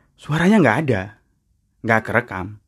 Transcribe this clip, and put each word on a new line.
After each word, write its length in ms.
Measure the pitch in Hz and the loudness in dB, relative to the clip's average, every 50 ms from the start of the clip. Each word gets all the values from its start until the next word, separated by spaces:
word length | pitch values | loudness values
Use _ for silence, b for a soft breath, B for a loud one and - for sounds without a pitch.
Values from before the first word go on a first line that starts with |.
| _ _ _ _ | _ _ _ _
suaranya 400 | - - 147 160 170 185 220 214 | -8 -6 -4 0 2 4 4 4
nggak 220 | 156 117 107 135 160 139 | 4 4 2 2 0 0
ada. 120 | 117 95 92 104 - _ _ _ _ _ _ _ _ _ _ _ _ _ - | -2 -2 -4 -6 -12 _ _ _ _ _ _ _ _ _ _ _ _ _ -2
Nggak 160 | 110 113 110 | 0 0 0
kerekam. 560 | - - 101 110 - - 98 92 92 104 104 - _ | 0 -2 -2 -4 -4 -4 -8 -10 -10 -10 -14 -18 _